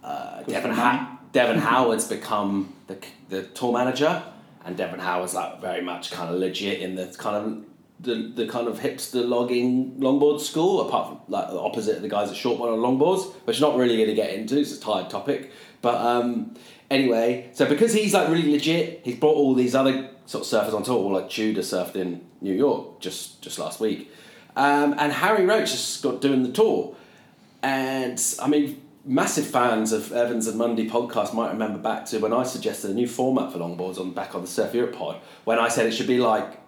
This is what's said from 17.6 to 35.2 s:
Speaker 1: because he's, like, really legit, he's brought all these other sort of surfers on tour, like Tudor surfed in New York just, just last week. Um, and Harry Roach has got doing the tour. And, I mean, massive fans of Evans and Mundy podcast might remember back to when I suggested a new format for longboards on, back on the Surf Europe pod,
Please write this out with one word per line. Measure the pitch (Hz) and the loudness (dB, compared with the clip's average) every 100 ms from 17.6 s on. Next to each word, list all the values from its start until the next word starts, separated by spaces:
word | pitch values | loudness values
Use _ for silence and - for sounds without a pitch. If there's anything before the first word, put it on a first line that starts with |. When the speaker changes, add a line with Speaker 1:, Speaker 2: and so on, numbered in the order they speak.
| 131 | 2
Speaker 1:
because | 147 226 | 4 4
he's, | 208 214 | 4 4
like, | 202 156 | 2 4
really | 165 147 | 2 4
legit, | 147 147 170 165 - - | 2 4 2 0 -4 -8
he's | 117 | 2
brought | 151 147 | 4 6
all | 139 127 | 4 4
these | 123 | 4
other | 131 135 131 - - - | 4 2 2 -4 -14 -12
sort | - - | -8 0
of | 113 101 | 0 2
surfers | 104 | -2
on | |
tour, | 104 123 98 | 0 0 2
like | 95 87 | -2 -2
Tudor | - 107 98 | -2 0 0
surfed | 90 95 90 98 | -2 -2 -4 -4
in | 92 87 - - | -4 -6 -12 -10
New | - | -2
York | 95 139 - - - | 2 2 2 -4 -12
just, | 92 - - - | -10 -10 -14 -16
just | - - | -14 -8
last | 78 - | -8 -2
week. | 110 95 - - - - - - | -2 -2 -8 -20 -20 -20 -12 0
Um, | 139 147 143 143 | 2 4 2 2
and | 147 | 0
Harry | 143 175 214 185 | 0 2 4 4
Roach | 220 - | 4 2
has | 123 - - | -4 -6 -4
got | 139 123 | -4 0
doing | 143 135 | 2 2
the | 127 | 0
tour. | - 220 107 - - - - - _ _ _ | 4 4 4 -2 -8 -20 -20 -20 _ _ _
And, | 131 135 131 135 123 120 - - | -2 0 0 -2 -2 -2 -4 -2
I | 139 | 2
mean, | 151 139 - - _ - | 2 2 -4 -16 _ -2
massive | 131 202 - 139 | 2 2 0 0
fans | 131 120 110 110 | 2 4 2 2
of | 110 - | 0 -2
Evans | 120 120 117 110 | 0 0 0 -2
and | 110 | 0
Mundy | 117 113 110 | 0 0 0
podcast | 120 123 117 104 | 0 -2 -2 -2
might | 113 117 | -2 -2
remember | 107 107 98 | -2 -4 -2
back | 113 107 - | -4 -4 -4
to | 110 | -2
when | 107 | 0
I | 117 | 0
suggested | 127 - 107 101 101 | 0 -2 -4 -4 -4
a | |
new | 98 120 | 0 -2
format | - 127 131 - | 0 2 2 0
for | 90 | -6
longboards | 85 87 90 92 | -6 -6 -6 -6
on, | 92 | -8
back | 82 - 92 | -6 -8 -8
on | |
the | 90 | -8
Surf | - 107 | -2 0
Europe | 120 120 - | 0 -2 -4
pod, | 78 - | -8 -8